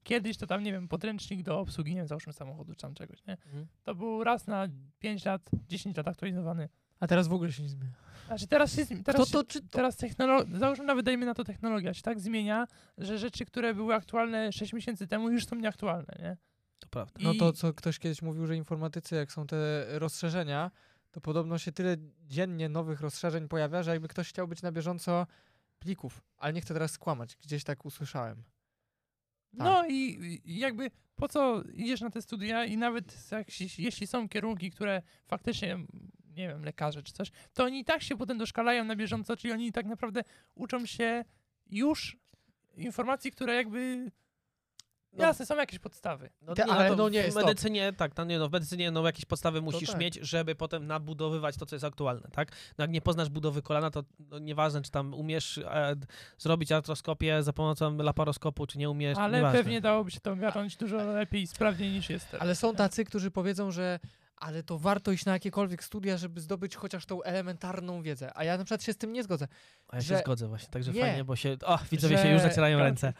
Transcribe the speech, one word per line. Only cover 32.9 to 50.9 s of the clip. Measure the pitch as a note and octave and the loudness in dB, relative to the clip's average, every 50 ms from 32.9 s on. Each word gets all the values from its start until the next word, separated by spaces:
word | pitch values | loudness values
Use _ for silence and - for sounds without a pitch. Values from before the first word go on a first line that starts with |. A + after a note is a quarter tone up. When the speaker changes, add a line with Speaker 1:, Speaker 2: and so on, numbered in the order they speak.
| A#3 A#3 F#3 - - - - - | 0 -2 -4 -8 -12 -18 -12 -8
Speaker 1:
jak, | G#3 A3 G3+ - - - | -6 -6 -6 -6 -8 -8
jeśli, | F#3 F#3+ - - - | -8 -8 -6 -4 -4
jeśli | B3 - - G#3 | -4 -2 -4 -6
są | - - B3 A3+ F#3+ | -2 -2 -2 -2 -2
kierunki, | - G#3 G3+ A3 A3 F3 E3+ F#3+ | -2 -2 -2 -2 -2 -2 -4 -6
które | - - A3 G3+ G3 F#3 - _ _ _ _ | -6 -4 -2 0 0 -2 -2 _ _ _ _
faktycznie, | - - - - A#3+ A3+ - - - G3 F3+ D#3 - - - - F#3 - _ - - D#3 | -6 -6 -4 -2 -2 -2 -2 -2 -4 -4 -6 -8 -10 -14 -16 -18 -18 -20 _ -20 -18 -12
nie | E3 F#3 F3 | -10 -8 -8
wiem, | C#3+ D3+ D3+ | -8 -8 -8
lekarze | D3+ - - D#3 D3+ D3+ D3 D3+ | -8 -4 -2 -2 -2 -2 -4 -10
czy | - - | -12 -8
coś, | - G3 - - - - - - | -8 -8 -8 -10 -16 -20 -8 0
to | - B3+ | 0 0
oni | B3+ C4 C4+ | 2 0 -2
i | B3 | 0
tak | - D#4+ D#4 - | 0 0 0 0
się | - D4 | -2 -4
potem | G3+ B3 F#3+ B3+ A3 | -4 -4 -4 -4 -4
doszkalają | A3+ - - - A#3 A#3+ A#3+ A#3+ A3+ | -4 -4 -2 0 2 4 4 2 2
na | A3 A3 | 0 -2
bieżąco, | G3+ A3 F#3 A#3 A3+ G#3 - A#3+ | -2 -2 -2 -2 -4 -2 -4 -4
czyli | - - A#3+ A3+ | -4 -2 -4 -2
oni | A3 A#3+ A#3 F#3+ | -2 -2 -2 -2
tak | A#3 F#3 | -2 -2
naprawdę | G#3 A#3 - B3+ A3+ G3 B3 G#3+ - - - _ _ _ | -4 -4 -4 -4 -4 -2 -4 -4 -6 -8 -20 _ _ _
uczą | - B3 - B3+ B3 A#3+ | -10 -8 -6 -4 -4 -6
się | - - - A#3 A3+ A#3 A#3+ A#3 _ _ _ _ _ _ _ _ - | -4 -4 -2 0 0 0 -2 -4 _ _ _ _ _ _ _ _ -8
już | G3 G3+ C4 D4 D#4 - - - - _ _ _ _ _ _ _ _ _ _ _ _ | -2 2 4 4 2 2 -2 -8 -10 _ _ _ _ _ _ _ _ _ _ _ _
informacji, | - - B3 - - A#3+ B3 C4+ C4 - C4+ - | -8 -8 -6 -4 -2 0 0 0 -2 -2 -6 -6
które | - C4+ A#3 A#3+ | -4 -2 0 2
jakby | B3 B3+ A3 G#3 B3 B3+ B3+ B3+ B3 B3 G#3+ - _ _ _ _ _ _ _ _ _ _ _ _ - - _ _ _ _ _ - | 2 0 0 -2 -4 -2 -2 -2 -4 -6 -8 -12 _ _ _ _ _ _ _ _ _ _ _ _ -20 -20 _ _ _ _ _ 0
Speaker 2:
No. | - E4 | 4 6
Speaker 1:
jasne, | E4 D4+ - B3+ | 6 6 4 2
są | - D4+ | -2 0
jakieś | D4 C#4 - - F3+ | 0 0 0 -2 -10
podstawy. | - G3+ - - - F3+ D#3 C3 C3 - _ _ D3+ | -12 -14 -12 -8 -6 -6 -6 -6 -8 -16 _ _ -10
Speaker 2:
No | D#3+ F3 | -4 2
Speaker 3:
Te-, | F#3 A3 | 4 4
Speaker 2:
nie, | A3+ F#3+ | 6 8
Speaker 3:
ale | G3 F#3+ G3 | 8 8 8
Speaker 2:
to | G3+ | 8
Speaker 3:
no | G3+ G#3+ G#3+ | 6 4 4
nie, | G#3 G#3+ G3 E3+ | 4 4 4 4
Speaker 2:
w | |
Speaker 3:
stop. | F3+ G#3 G3+ | 4 4 6
Speaker 2:
medycynie, | D#3+ G#3+ - - G#3+ G#3+ G3+ G3 G3+ G3 | 6 4 4 2 0 0 2 0 0 0
tak, | - E3+ C#3+ - | 0 -2 -2 -2
tam | - E3+ E3+ | -2 -2 0
nie, | E3+ D#3+ | 0 2
no, | D#3 C#3+ | 2 2
w | D#3+ | 0
medycynie, | F3+ D#3 - F3+ F3 F3 E3+ | 0 -2 -2 -2 -2 0 0
no, | E3 D#3+ D#3+ | 2 2 2
jakieś | E3 D#3+ - - | 2 2 0 -4
podstawy | - E3+ D#3+ - E3+ D#3+ D#3+ | -4 -2 0 0 0 0 0
Speaker 3:
To | D#3+ | 0
Speaker 2:
musisz | D#3 D3 E3+ E3 - | -2 -2 -2 -2 -2
Speaker 3:
tak. | G3+ E3 | 0 0
Speaker 2:
mieć, | E3+ F3 E3 | 0 -2 -2
żeby | - D3+ B2+ E3+ E3 E3 D#3+ D#3 | -4 -6 -2 0 0 0 0 -2
potem | D#3 E3 D#3 E3+ E3 D3 | -4 -4 -4 -4 -4 -4
nabudowywać | D3+ | -4